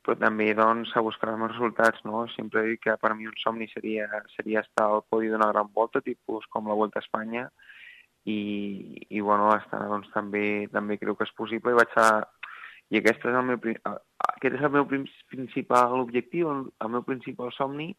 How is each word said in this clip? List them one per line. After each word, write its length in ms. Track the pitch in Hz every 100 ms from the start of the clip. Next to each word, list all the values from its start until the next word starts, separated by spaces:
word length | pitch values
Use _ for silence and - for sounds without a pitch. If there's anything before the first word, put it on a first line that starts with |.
però 140 | - 113
també, 300 | 113 107 107 107
doncs, 320 | 110 113 113 120
a 60 | 110
buscar 240 | - 110
els 80 | 110
meus 140 | 110
resultats, 480 | 113 117 107 113 -
no? 220 | 110 110 120
Sempre 300 | - 110 110 110
dic 160 | 117 113
que 80 | 107
per 140 | 110
mi 160 | 110 110
un 60 | -
somni 240 | 117 113 107
seria, 380 | 110 110 110 104 107 -
seria 300 | - 107 107 -
estar 220 | - 107
al 140 | 107 -
podi 240 | 113 110
d'una 220 | 110 107
gran 180 | 104 104 104
volta, 260 | 113 139
tipus 460 | 127 120 - 110 -
com 160 | 113 107
la 140 | 104
Volta 180 | 104 107
a 80 | -
Espanya, 380 | 110 110 117 131 _ - - - - _ _ -
i, 140 | 107 104 101 101 98 - - -
i, 160 | 107
bueno, 300 | 101 104 107
l'Astana, 340 | 107 - 107 104
doncs, 160 | 104 98 107
també, 500 | 104 104 104 104 104
també 240 | 107 104 104
crec 240 | 104 101
que 80 | 107
és 60 | -
possible, 380 | 110 113 123 120
i 20 |
vaig 160 | 117 -
a, 60 | 113 107 - _ - - - - _
i 80 | 107
aquest 180 | 101 113
és 160 | 127 127
el 80 | 127
meu 100 | 120
pri-, 160 | 113 110 104
a, 140 | 104 _ _ -
aquest 240 | - 135 127
és 80 | 147
el 80 | 143
meu 100 | 139
prim-, 160 | 139 135 - _
principal 640 | 127 123 139 - 123 123 127
objectiu, 480 | 120 120 - 170 165
el, 160 | 139 131 _
el 120 | 110 120
meu 80 | 117
principal 480 | 131 131 113 123
somni 380 | - 139 143 160